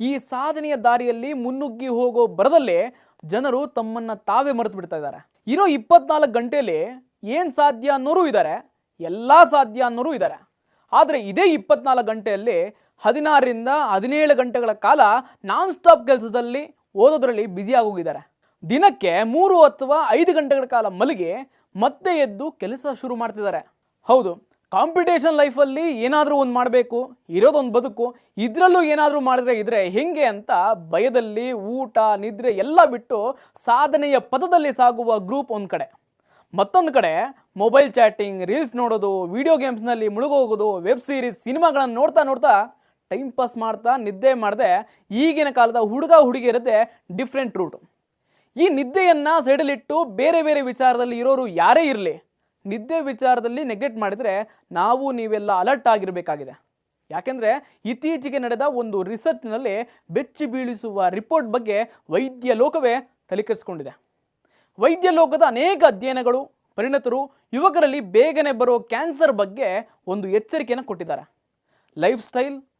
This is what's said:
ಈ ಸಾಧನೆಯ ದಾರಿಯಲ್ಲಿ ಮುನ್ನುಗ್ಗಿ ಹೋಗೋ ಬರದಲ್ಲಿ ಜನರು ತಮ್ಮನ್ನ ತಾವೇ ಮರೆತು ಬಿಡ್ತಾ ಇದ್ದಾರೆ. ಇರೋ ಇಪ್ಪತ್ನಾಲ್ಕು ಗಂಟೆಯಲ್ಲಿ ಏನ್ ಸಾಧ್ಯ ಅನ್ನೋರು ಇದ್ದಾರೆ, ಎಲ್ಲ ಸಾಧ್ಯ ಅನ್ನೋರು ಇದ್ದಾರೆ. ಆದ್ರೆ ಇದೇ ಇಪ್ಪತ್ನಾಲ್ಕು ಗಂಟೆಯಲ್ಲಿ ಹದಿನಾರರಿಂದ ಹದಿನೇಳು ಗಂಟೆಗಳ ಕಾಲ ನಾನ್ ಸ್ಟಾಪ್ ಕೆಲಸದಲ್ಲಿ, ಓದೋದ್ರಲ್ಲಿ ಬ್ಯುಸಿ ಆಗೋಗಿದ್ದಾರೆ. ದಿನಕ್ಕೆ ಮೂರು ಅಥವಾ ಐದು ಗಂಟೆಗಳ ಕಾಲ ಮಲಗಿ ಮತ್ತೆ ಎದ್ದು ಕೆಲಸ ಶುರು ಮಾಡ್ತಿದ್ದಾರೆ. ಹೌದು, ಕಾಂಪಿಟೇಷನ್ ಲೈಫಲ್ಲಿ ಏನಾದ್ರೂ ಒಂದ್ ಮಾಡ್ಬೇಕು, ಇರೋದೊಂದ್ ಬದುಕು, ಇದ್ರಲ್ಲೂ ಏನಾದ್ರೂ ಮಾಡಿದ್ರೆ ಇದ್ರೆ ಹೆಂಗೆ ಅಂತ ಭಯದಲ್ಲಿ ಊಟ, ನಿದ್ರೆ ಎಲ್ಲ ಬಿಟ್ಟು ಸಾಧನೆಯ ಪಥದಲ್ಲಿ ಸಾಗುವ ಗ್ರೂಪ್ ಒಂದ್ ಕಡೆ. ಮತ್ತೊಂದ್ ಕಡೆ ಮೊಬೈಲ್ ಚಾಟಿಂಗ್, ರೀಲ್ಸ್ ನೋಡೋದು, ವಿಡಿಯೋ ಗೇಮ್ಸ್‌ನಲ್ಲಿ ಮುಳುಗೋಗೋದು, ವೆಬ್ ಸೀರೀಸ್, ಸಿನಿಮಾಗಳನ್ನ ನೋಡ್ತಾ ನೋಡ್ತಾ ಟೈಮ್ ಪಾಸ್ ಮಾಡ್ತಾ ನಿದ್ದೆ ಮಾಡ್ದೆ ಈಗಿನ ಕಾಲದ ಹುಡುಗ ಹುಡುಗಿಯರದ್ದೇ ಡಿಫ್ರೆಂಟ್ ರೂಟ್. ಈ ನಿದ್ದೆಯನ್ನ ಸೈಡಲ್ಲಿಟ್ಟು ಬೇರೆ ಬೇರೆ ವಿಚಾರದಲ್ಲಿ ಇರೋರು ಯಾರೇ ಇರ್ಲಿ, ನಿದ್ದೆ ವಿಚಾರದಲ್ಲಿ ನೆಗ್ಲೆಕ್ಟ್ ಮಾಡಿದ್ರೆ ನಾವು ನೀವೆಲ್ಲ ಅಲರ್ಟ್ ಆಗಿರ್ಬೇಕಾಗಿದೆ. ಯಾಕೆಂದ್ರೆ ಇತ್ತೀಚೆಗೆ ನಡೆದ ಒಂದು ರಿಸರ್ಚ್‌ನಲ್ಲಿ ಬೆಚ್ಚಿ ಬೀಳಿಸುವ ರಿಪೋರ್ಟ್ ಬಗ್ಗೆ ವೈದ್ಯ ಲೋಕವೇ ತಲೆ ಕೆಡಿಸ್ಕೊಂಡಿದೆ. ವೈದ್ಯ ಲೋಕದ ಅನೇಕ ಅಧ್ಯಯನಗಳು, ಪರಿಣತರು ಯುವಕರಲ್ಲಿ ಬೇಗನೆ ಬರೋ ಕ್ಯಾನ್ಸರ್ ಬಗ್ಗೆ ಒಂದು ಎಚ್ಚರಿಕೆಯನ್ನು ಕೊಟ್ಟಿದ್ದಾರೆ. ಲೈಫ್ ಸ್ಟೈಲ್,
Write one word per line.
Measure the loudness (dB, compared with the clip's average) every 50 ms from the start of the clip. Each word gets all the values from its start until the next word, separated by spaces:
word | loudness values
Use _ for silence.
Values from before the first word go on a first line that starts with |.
ಈ | -4 -4 -4 -6
ಸಾಧನೆಯ | -8 -8 -8 -6 -4 -4 -4 -6 -6 -6 -4
ದಾರಿಯಲ್ಲಿ | -2 0 2 2 2 0 -2 -4 -4 -6 -8 -6
ಮುನ್ನುಗ್ಗಿ | -6 -6 -6 -6 -6 -8 -8 -8 -8 -8
ಹೋಗೋ | -4 -2 -2 -2 0 2 2 0
ಬರದಲ್ಲಿ | 0 2 0 2 4 4 4 4 2 0 0 -2 -2 -6 _ _ _ _ _ -10
ಜನರು | -6 -6 -4 -2 -2 -2 -2 -4
ತಮ್ಮನ್ನ | -4 -6 -6 -6 -6 -8 -10 -8 -10 -10
ತಾವೇ | -8 _ -2 0 0 0 0 -2
ಮರೆತು | -2 -4 -4 -6
ಬಿಡ್ತಾ | -10 -10 -8 -8
ಇದ್ದಾರೆ. | -8 -8 -10 -12 -14 -18 _ _ _ _
ಇರೋ | -4 0 2 2
ಇಪ್ಪತ್ನಾಲ್ಕು | 2 2 0 2 4 4 4 4 2 0 0 0 0 0
ಗಂಟೆಯಲ್ಲಿ | -2 -4 -2 -2 -2 -2 -2 -2 -4 -4 -6 -8 -14 _ _ _ _ -10
ಏನ್ | -6 -4 -4 -4 -2 0
ಸಾಧ್ಯ | 2 2 2 2 0 -2 -2
ಅನ್ನೋರು | -2 0 0 0 0 2 2
ಇದ್ದಾರೆ, | 2 2 0 0 0 -2 -8 -10 _ _ _ _ _ _ -12
ಎಲ್ಲ | -10 -8 -8 -4 2 6 8 8 8 8
ಸಾಧ್ಯ | 6 4 0 0 -2 -2 -2
ಅನ್ನೋರು | -2 -2 -4 -4 -4 -4
ಇದ್ದಾರೆ. | -2 -2 -4 -4 -8 _ _ _ _ _ _ _ _ _ _ 4
ಆದ್ರೆ | 4 4 4 2 -2
ಇದೇ | -4 -4 0 2 2 2 2
ಇಪ್ಪತ್ನಾಲ್ಕು | 2 0 0 0 0 2 2 0 2 0
ಗಂಟೆಯಲ್ಲಿ | -2 -4 -4 -4 -4 -4 -2 -2 -2 -2 -2 -2 -4 -8 _ _ _ _ _
ಹದಿನಾರರಿಂದ | 0 0 0 0 2 2 2 4 2 2 0 -2 -2 -2 -2 0 0 0 0
ಹದಿನೇಳು | -2 -2 -2 0 2 4 4 4
ಗಂಟೆಗಳ | 4 2 0 -2 -2 -2 -2 -2
ಕಾಲ | 0 2 4 6 6 6 6 4 2 -2 -6 _ _ -8
ನಾನ್ | -4 -2 -2 -2 -2 -4
ಸ್ಟಾಪ್ | 2 6 6 6 6 6
ಕೆಲಸದಲ್ಲಿ, | 2 0 0 0 -2 -4 -4 -4 -4 -6 -8 -8 -10 -16 _ _ _ 0
ಓದೋದ್ರಲ್ಲಿ | 4 4 4 4 4 0 -2 -2 -2 -4
ಬ್ಯುಸಿ | -6 -8 -8 -4 0 0
ಆಗೋಗಿದ್ದಾರೆ. | 2 2 0 -2 -6 -6 -6 -8 -10 -12 _ _ _ _ _ _ _ -6 -2
ದಿನಕ್ಕೆ | 2 4 4 4 4 2 0 0 2 2 0
ಮೂರು | 0 2 2 4 4 6 8 6
ಅಥವಾ | 6 6 2 -2 0 0 0 2 2
ಐದು | 2 2 2 2 2
ಗಂಟೆಗಳ | 0 0 0 0 -2 -2
ಕಾಲ | -2 -2 -2 -2
ಮಲಗಿ | -2 -2 -2 0 0 0 -2 -4 -6 -6 -8 -10 -16 _ _ _ _ -4
ಮತ್ತೆ | -2 -2 -2 -2 -2 -2 -2 0 0
ಎದ್ದು | 0 -2 -2 -6 -10 -10 -10
ಕೆಲಸ | _ -10 -10 -10 -8 -8 -8 -8 -8
ಶುರು | -8 -8 -8
ಮಾಡ್ತಿದ್ದಾರೆ. | -6 -8 -8 -8 -6 -6 -6 -6 -6 -8 _ _ _ _ _ _ _ _
ಹೌದು, | 2 4 4 2 0 -6 -8 _ _ _ _ _ _
ಕಾಂಪಿಟೇಷನ್ | 0 0 0 2 2 0 2 2 2 2 2 2 2
ಲೈಫಲ್ಲಿ | 4 2 2 2 2 0 0 0 -2 -4 -4 -2 -2 -2
ಏನಾದ್ರೂ | 0 2 2 2 2 2
ಒಂದ್ | 2 0 0 0
ಮಾಡ್ಬೇಕು, | 0 0 2 2 0 0 0 -4 -6 -6 -8 -12 _ _ -8
ಇರೋದೊಂದ್ | 0 2 4 4 4 2 0 0 0
ಬದುಕು, | -2 -2 -2 -4 -6 -6 -6 -8 _ _ _ _ -6
ಇದ್ರಲ್ಲೂ | -6 -4 0 4 4 4 6 4 2
ಏನಾದ್ರೂ | 2 2 2 2 2 0 0
ಮಾಡಿದ್ರೆ | 0 0 0 0 0 0 -2
ಇದ್ರೆ | -2 -2 -2 -2 -2 -2 -2
ಹೆಂಗೆ | -2 -2 -2 -2 -2 0 0
ಅಂತ | 0 -2 -4 -4 -2 0 0 0 0 -2
ಭಯದಲ್ಲಿ | -4 -4 -4 -2 0 0 0 0 0 -2 -2 -4 -6 -6 -6 -6
ಊಟ, | -8 -8 -8 -8 -8 -8 -4 0 0 2 2 0
ನಿದ್ರೆ | -2 -4 -8 -10 -4 -4 -2
ಎಲ್ಲ | 0 0 0 2 4 4 4
ಬಿಟ್ಟು | 4 2 -4 -8 -6 -6 -4 -4 -6 -8 -10 _ _ _ -8 -2
ಸಾಧನೆಯ | 0 2 2 2 2 0 0 0 2 0 0
ಪಥದಲ್ಲಿ | 0 -2 -4 -4 0 2 2 2 2 0 0
ಸಾಗುವ | 2 2 2 2 0 -2 -2 -2 -2
ಗ್ರೂಪ್ | -2 -4 -6 -6 -6 -6 -8
ಒಂದ್ | -8 -8 -6
ಕಡೆ. | -6 -8 -8 -10 _ _ _ _ _ _ _ _ _ _ _ _ -4
ಮತ್ತೊಂದ್ | -4 -2 0 2 2 2 2 2
ಕಡೆ | 0 0 0 0 -2 -4 -6 -8 _ _ _ -6
ಮೊಬೈಲ್ | -2 0 4 4 4 4 4 4
ಚಾಟಿಂಗ್, | 2 2 2 2 0 -6 -6 -6 -6 -4
ರೀಲ್ಸ್ | -2 -2 -2 -2 -4 -4
ನೋಡೋದು, | -4 -2 -2 -2 -2 -2 -2 -2 -4 -4
ವಿಡಿಯೋ | -6 -4 -2 0 2 2
ಗೇಮ್ಸ್‌ನಲ್ಲಿ | 2 0 -2 -6 -6 -4 -4 -4 -2 -2 -4
ಮುಳುಗೋಗೋದು, | -2 -2 -2 0 2 0 0 0 0 -2 -2 -2 -2
ವೆಬ್ | -2 -2 -2 -2 -2
ಸೀರೀಸ್, | -4 -6 -6 -4 -4 -6 -8 -8
ಸಿನಿಮಾಗಳನ್ನ | -8 -8 -2 0 0 2 2 0 -2 -2 -2
ನೋಡ್ತಾ | 0 -2 2 2 2 2
ನೋಡ್ತಾ | 2 0 0 2 4 4 4 2 -2 -8 _ _ _ _ _ _ -10
ಟೈಮ್ | -8 -8 -8 -8 -6
ಪಾಸ್ | -4 -4 -4 -6
ಮಾಡ್ತಾ | -6 -6 -6 -6 -2 0 0 0
ನಿದ್ದೆ | 0 -2 -6 -4 0 2 2 2
ಮಾಡ್ದೆ | 2 0 -2 0 0 2 2 2 0 -2 -6 _ _ _ -6
ಈಗಿನ | -2 0 0 2 2 0 -2 0 2
ಕಾಲದ | 2 2 2 2
ಹುಡುಗ | 0 -2 -2 -2 -2 2 6 6 8
ಹುಡುಗಿಯರದ್ದೇ | 8 6 2 0 0 0 0 0 0 0 0 0 0 -2 _ _ _ -10 -8
ಡಿಫ್ರೆಂಟ್ | -8 -6 -6 -4 -6 -6 -4 -4
ರೂಟ್. | -6 -6 -6 -8 -12 _ _ _ _ _ _ _ _ _ _ _ _ _ _ -2
ಈ | 0 0 2
ನಿದ್ದೆಯನ್ನ | 2 0 -2 -2 0 2 4 4 4 2 2 0 0 2 2
ಸೈಡಲ್ಲಿಟ್ಟು | 2 2 2 0 -2 -4 -4 -6 -4 -2 -2 -2
ಬೇರೆ | -2 -2 0 2 2 2 2 2
ಬೇರೆ | 0 0 0
ವಿಚಾರದಲ್ಲಿ | -2 -4 -2 0 2 2 2 2 0 -4 -4 -2
ಇರೋರು | 0 0 0 0 -2
ಯಾರೇ | -2 -2 2 4 4 6 4 4
ಇರ್ಲಿ, | 2 0 -2 -4 -6 -6 -8 _ _ _ _ _ _ _ _ -12
ನಿದ್ದೆ | -10 -10 -10 -6 -4 -4 -4
ವಿಚಾರದಲ್ಲಿ | -4 -6 -6 -2 0 0 2 0 0 -4 -6 -6 -6
ನೆಗ್ಲೆಕ್ಟ್ | -6 -6 -6 -6 -6 -6 -4
ಮಾಡಿದ್ರೆ | -6 -4 -4 -4 -4 -4 -4 -4 -6 -8 _ _ _ -8 -4
ನಾವು | 0 0 2 0 0 -2 -4 -6
ನೀವೆಲ್ಲ | -6 -4 -4 -4 -4 -2 -2 0
ಅಲರ್ಟ್ | 0 2 0 0 2 2 2
ಆಗಿರ್ಬೇಕಾಗಿದೆ. | 2 2 0 -4 -6 -6 -6 -6 -8 -8 -10 -14 -20 _ _ _ _ _ _ _ _ _ _ -12
ಯಾಕೆಂದ್ರೆ | -10 -8 -8 -8 -6 -2 0 0 0 -2 -4 _ _ _ -8
ಇತ್ತೀಚೆಗೆ | -8 -8 -6 -4 -4 -4 -4 -6 -6 -6 -6
ನಡೆದ | -4 -4 -4 -2
ಒಂದು | -2 -2 -2 -4 -4 -4 -4 -4 -4
ರಿಸರ್ಚ್‌ನಲ್ಲಿ | -6 -8 -6 -4 -4 -4 -4 -6 -8 -8 -6 -4 -4 -4 -6 -6 -10 _ _ _ -8
ಬೆಚ್ಚಿ | -6 -6 -6 -6 _ -8 -8
ಬೀಳಿಸುವ | -6 -6 -6 -6 -6 -8 -10 -10 -8 -4 -2 0 0
ರಿಪೋರ್ಟ್ | -2 -4 -4 -2 0 -2 0 -2
ಬಗ್ಗೆ | -4 -4 -4 -2 -2 -2 -4 -4 _ _ _ -4
ವೈದ್ಯ | -2 -2 -2 -4 -6 -4 -2 -2 0
ಲೋಕವೇ | 2 2 2 2 0 0 0 0 -2 -4 _ _ _ _ _
ತಲೆ | -6 -6 -4
ಕೆಡಿಸ್ಕೊಂಡಿದೆ. | -4 -6 -6 -8 -12 -12 -12 -14 -14 -18 _ _ _ _ _ _ _ _ _ _ _ _ _ _ _ _ 0
ವೈದ್ಯ | 2 2 2 2 2 2
ಲೋಕದ | 4 4 4 2 4 2 2
ಅನೇಕ | 2 2 2 0 0 4 6 4
ಅಧ್ಯಯನಗಳು, | 4 4 2 -4 -6 -4 -2 0 0 -2 -2 -4 -8 _ _ _ _ _
ಪರಿಣತರು | -6 -4 -2 -2 -2 -2 -2 -4 -4 -4 -6 _ _ _ _ -4
ಯುವಕರಲ್ಲಿ | 0 0 2 2 4 2 2 2 -2
ಬೇಗನೆ | -6 0 2 4 4 4 2 0 -2 -2 -2
ಬರೋ | 0 0 0 0 -2
ಕ್ಯಾನ್ಸರ್ | -2 -4 -6 -6 -4 -6 -2 0 2 2 2
ಬಗ್ಗೆ | 0 -4 -4 -6 -6 -4 -4 -4 -6 -8 -10 _ _ _
ಒಂದು | -8 -8 -6 -4 -2
ಎಚ್ಚರಿಕೆಯನ್ನು | -2 -2 -2 -4 -6 -6 -4 -4 -6 -6 -6
ಕೊಟ್ಟಿದ್ದಾರೆ. | -8 -10 -10 -8 -8 -10 -10 -10 -16 _ _ _ _ _ _ _ _ _ _ _ _ _ -2
ಲೈಫ್ | 0 0 0 -2 -6
ಸ್ಟೈಲ್, | -8 -6 -4 -4 -4 -6 -12 -16 _ _